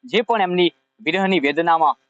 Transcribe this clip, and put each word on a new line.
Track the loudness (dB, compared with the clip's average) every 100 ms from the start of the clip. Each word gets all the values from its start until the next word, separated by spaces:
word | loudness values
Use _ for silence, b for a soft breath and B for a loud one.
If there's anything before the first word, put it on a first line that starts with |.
જે | -4 -4
પણ | 0 -2
એમની | 0 0 0 _ _ _
વિરહની | -6 -2 0 0
વેદનામાં | 0 -2 0 2 0 -2